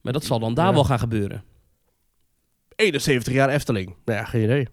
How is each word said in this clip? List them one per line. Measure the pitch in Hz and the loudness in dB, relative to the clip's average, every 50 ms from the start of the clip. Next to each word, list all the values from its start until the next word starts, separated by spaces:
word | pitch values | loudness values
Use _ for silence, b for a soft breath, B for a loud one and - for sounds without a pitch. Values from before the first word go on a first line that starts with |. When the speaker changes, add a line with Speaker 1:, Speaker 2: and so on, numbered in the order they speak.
Speaker 1:
Maar | _ 113 123 | _ -4 -4
dat | 147 - | -4 -2
zal | - 131 113 | -2 -2 -2
dan | 113 113 117 | -2 -2 0
daar | 135 165 | 2 2
Speaker 2:
Ja. | 190 190 | 4 4
Speaker 1:
wel | 156 139 | 4 4
gaan | - 139 117 | 4 2 0
gebeuren. | - 123 113 107 101 98 - - - - _ _ _ _ _ _ _ _ _ _ _ _ _ _ _ _ _ _ _ _ _ _ _ _ _ | 0 -2 -2 -2 -4 -4 -6 -10 -14 -16 _ _ _ _ _ _ _ _ _ _ _ _ _ _ _ _ _ _ _ _ _ _ _ _ _
Speaker 2:
Eenenzeventig | _ 220 208 156 135 - - 139 123 113 - 127 | _ 0 0 2 0 0 2 0 0 0 0 2
jaar | 135 135 139 | 2 2 4
Efteling. | 135 147 - - 120 101 92 90 90 - _ | 2 0 -2 -2 -2 -4 -4 -6 -12 -12 _
Nou | - 113 101 | -4 -4 -4
ja, | 110 | -4
geen | - - 120 110 | -2 -2 0 2
idee. | 107 123 143 131 113 | 2 2 0 0 -4